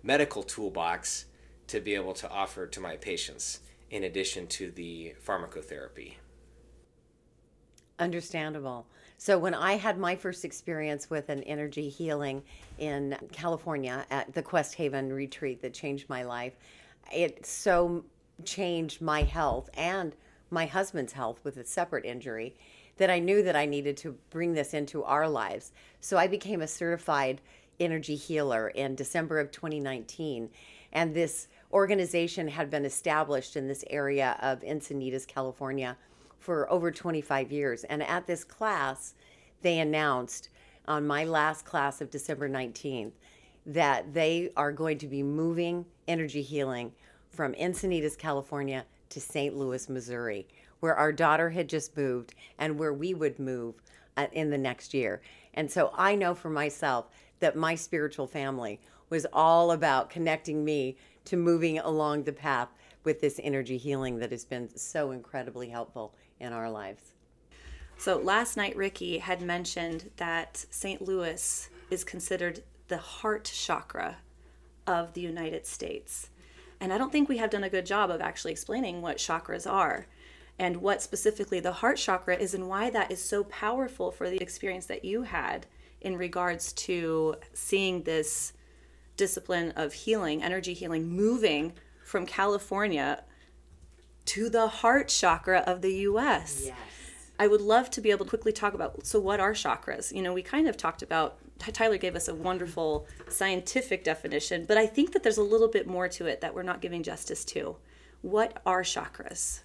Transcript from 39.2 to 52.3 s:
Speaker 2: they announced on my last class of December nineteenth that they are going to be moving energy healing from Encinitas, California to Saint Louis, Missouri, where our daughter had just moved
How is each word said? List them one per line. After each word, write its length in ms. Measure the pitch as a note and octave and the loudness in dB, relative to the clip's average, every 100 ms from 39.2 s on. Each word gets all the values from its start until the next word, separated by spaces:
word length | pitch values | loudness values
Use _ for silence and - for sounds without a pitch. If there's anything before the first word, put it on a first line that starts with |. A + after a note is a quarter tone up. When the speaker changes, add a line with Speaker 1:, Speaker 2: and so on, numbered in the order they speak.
| - - - _ | -20 -20 -20 _
Speaker 2:
they 160 | F3 E3 | 2 4
announced 720 | D#3 D#3 D3+ B2+ B2 - - _ - - - | 2 4 2 2 -2 -10 -14 _ -20 -14 -2
on 200 | D3+ D3 | 0 2
my 180 | D3 | 0
last 400 | D#3+ D#3+ D3+ D#3 | 2 4 2 0
class 360 | - E3+ C#3 - | -4 0 0 -2
of 100 | C#3 | -8
December 380 | C#3+ - C#3+ C#3+ | -8 -6 -4 -2
nineteenth 680 | C3+ B2 A2 C#3+ C3 G#2+ - - - - _ | -2 -4 -6 -6 -6 -6 -12 -20 -20 -20 _
that 480 | - D3+ D3 B2+ - | -4 2 4 4 0
they 380 | D3+ D#3+ E3 F3+ - | 2 2 2 0 0
are 160 | D3 | 0
going 260 | C#3+ D#3+ D3+ | 0 -2 -2
to 80 | D3 | -4
be 160 | C#3 | -2
moving 640 | C#3 D3+ E3 E3+ E3+ F3 F3 _ - | 0 0 0 0 0 -2 -6 _ -2
energy 340 | E3 D#3 C#3+ | -2 0 -4
healing 500 | C3+ D3 C3+ B2 A#2+ - - - _ | -4 -2 -2 -2 -6 -12 -20 -20 _
from 240 | - C#3+ | -4 -4
Encinitas, 640 | - F3 F3+ F#3+ E3+ D3+ - | 0 -2 0 0 2 0 -2
California 640 | D#3+ C#3 C3+ C#3+ C#3 C3 B2 _ _ | -2 -2 -2 -4 -4 -4 -8 _ _
to 100 | - | -12
Saint 380 | - D3+ C#3+ C#3 | -6 -2 -2 -2
Louis, 320 | C3+ B2+ - | -4 -4 -6
Missouri, 580 | C3 A#2 A#2+ A#2 G2+ - - - _ | -8 -6 -6 -4 -6 -8 -20 -20 _
where 140 | E3 | 2
our 160 | D#3 D3+ | 4 4
daughter 380 | D3+ D#3+ D#3 E3 | 6 6 6 4
had 180 | E3+ D3 | 0 -2
just 300 | D#3+ - - | -2 -4 -2
moved 380 | C#3 B2 A#2+ | 0 0 -6